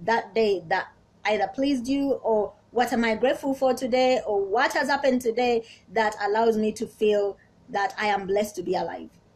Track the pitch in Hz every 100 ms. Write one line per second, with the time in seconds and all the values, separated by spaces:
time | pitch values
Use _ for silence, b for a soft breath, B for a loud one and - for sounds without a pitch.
0 | 170 233 - 226 214 190 165 185 - -
1 | _ _ - 214 196 - 277 269 233 277
2 | 277 233 220 214 202 - _ 220 240 233
3 | 233 214 254 285 277 269 262 254 254 254
4 | 254 254 - 202 196 214 302 320 269 277
5 | 277 247 247 220 247 233 B B - 202
6 | 214 214 202 214 233 214 214 214 226 -
7 | 214 208 202 - b _ - 202 196 -
8 | 208 202 185 202 214 - 175 180 170 175
9 | 160 - _